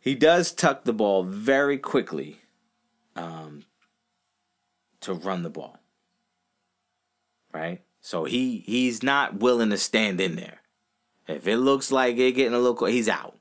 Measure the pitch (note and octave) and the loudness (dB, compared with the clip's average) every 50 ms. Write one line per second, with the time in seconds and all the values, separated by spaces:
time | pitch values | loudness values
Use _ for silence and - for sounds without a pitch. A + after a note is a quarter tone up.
0 | _ C3 C#3 A#2+ D3 D#3 E3+ F3+ F3 - - - - D#3 C3+ - _ B2 A2+ G#2+ | _ -2 2 4 6 6 6 6 2 0 -2 2 2 2 2 2 _ -2 0 2
1 | G#2+ G2+ G2 F#2+ F2+ F#2 F#2+ G#2 A2 B2+ C#3 C#3 C#3+ C#3+ C#3+ C3+ - - - C3+ | 2 4 4 2 2 -2 -8 -4 0 2 2 4 4 2 0 -2 -4 -2 -2 -2
2 | F#2+ - - C#2+ C2+ D2 - _ _ _ _ _ _ _ _ _ _ _ _ _ | -2 -2 -8 -8 -8 -10 -14 _ _ _ _ _ _ _ _ _ _ _ _ _
3 | _ _ _ F2 E2+ E2+ E2 E2 D#2+ D2+ D2 D2 D2 _ _ _ _ _ _ _ | _ _ _ -14 -12 -12 -12 -14 -16 -16 -18 -20 -20 _ _ _ _ _ _ _
4 | _ _ _ _ _ _ _ _ _ _ _ _ _ _ _ _ _ _ _ _ | _ _ _ _ _ _ _ _ _ _ _ _ _ _ _ _ _ _ _ _
5 | - - F#2 E2+ E2+ G2 F#2+ F2+ E2+ E2 D2 - - - - _ _ _ _ _ | -8 -8 -8 -6 -4 -6 -4 -4 -6 -8 -10 -12 -14 -14 -18 _ _ _ _ _
6 | _ _ _ _ _ _ _ _ _ _ _ _ _ _ _ _ _ _ _ _ | _ _ _ _ _ _ _ _ _ _ _ _ _ _ _ _ _ _ _ _
7 | _ _ _ _ _ _ _ _ _ _ - D#2 D#2+ E2+ F2+ F#2 _ _ _ _ | _ _ _ _ _ _ _ _ _ _ -10 -8 -8 -8 -8 -10 _ _ _ _
8 | - - - E2+ D#2+ - A#2 B2+ C3 B2+ A#2 G2+ - - A2 B2 B2+ B2 A#2 A2 | -12 -8 -4 -4 -4 -2 -2 -2 -2 -2 -4 -6 -6 -4 0 0 0 0 -2 -2
9 | B2 C3+ C#3 C#3+ C3+ - - G2 A2+ B2 B2 A#2 A2+ G#2+ G#2 F#2+ - - - A2 | -2 0 0 0 0 -2 -2 2 2 4 4 4 2 0 0 0 -2 0 0 0
10 | A2 G#2 F#2+ F2+ F#2+ F2+ E2 - - - - - _ _ _ _ _ _ _ _ | 0 0 0 -2 -2 -4 -4 -6 -12 -14 -20 -20 _ _ _ _ _ _ _ _
11 | _ _ _ _ _ - D#2 D2 D#2 F#2 A2 A#2+ B2+ C3+ C#3 C3+ C#3 - C3+ C3 | _ _ _ _ _ -10 -10 -6 -2 0 0 2 4 2 2 2 0 0 2 2
12 | B2+ B2 A#2+ A#2+ B2+ B2+ B2 C3 C3+ A2+ A#2+ A#2+ B2 B2 A#2 - A2+ F#2+ A#2+ B2 | 2 2 2 2 2 2 4 2 0 2 2 2 2 2 2 2 0 0 2 2
13 | A2 A2 G#2 - - - - _ | 2 0 -2 -2 -4 -12 -18 _